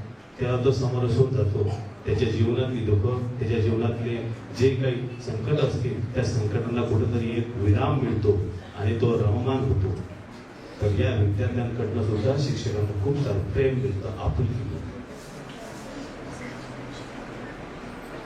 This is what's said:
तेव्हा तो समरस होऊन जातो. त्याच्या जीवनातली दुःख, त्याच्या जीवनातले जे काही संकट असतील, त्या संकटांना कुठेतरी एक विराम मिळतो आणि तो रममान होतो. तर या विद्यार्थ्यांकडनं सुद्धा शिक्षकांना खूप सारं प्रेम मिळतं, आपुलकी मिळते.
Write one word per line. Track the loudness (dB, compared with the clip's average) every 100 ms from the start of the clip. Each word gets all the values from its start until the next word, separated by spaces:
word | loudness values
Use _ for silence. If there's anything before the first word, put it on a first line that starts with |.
| -8 -16 -16 -4
तेव्हा | 0 2 4
तो |
समरस | 4 2 2 2 4
होऊन | 4
जातो. | 4 2 2 0 -2 -8 -8 -2
त्याच्या | 2 2
जीवनातली | 4 4 2 0 0 4
दुःख, | 4 4 0 -2 -2
त्याच्या | 0 2
जीवनातले | 2 2 2 0 -2 -2 -4 -6 -6 4
जे | 4 4
काही | 2 0 -4 -6
संकट | -6 -4 0 2
असतील, | 2 2 -2 -2 -2 0
त्या |
संकटांना | 0 2 2 0 0 0
कुठेतरी | 2 2 2 2 0 -2
एक | -2 0
विराम | 4 4 4 2
मिळतो | 2 2 4 4 0 -6 -10 -2
आणि | 0 2
तो | 4
रममान | 4 4 2 2 2
होतो. | 2 2 0 -2 -6 -12 -14 -16 -16 -16 -14 -2
तर | 2 4
या | 2 4
विद्यार्थ्यांकडनं | 2 2 0 0 -2 -2 -2 0
सुद्धा | 0 2 2 2
शिक्षकांना | 0 0 -2 0 0 0
खूप | 0 2
सारं | 0 0 0
प्रेम | 2 2 2
मिळतं, | 0 -2 -4 -4
आपुलकी | 0 2 0
मिळते. | 0 -4 -6 -8 -10 -12 -14 -14 -14 -14 -12 -12 -12 -12 -10 -12 -12 -12 -10 -10 -10 -12 -12 -12 -12 -12 -12 -12 -12 -12 -12 -12 -12 -12 -12 -12 -12